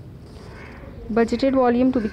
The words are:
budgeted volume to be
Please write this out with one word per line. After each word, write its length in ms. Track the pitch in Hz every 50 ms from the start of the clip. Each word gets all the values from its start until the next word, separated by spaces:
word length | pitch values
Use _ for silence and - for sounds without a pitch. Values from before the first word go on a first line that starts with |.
| - - - - - - - - - - - - - - - - - - - - - - 220
budgeted 420 | 226 233 226 240 233 269 269 262
volume 380 | 269 254 240 240 240 254 262 254
to 80 | 254 208
be 80 | 214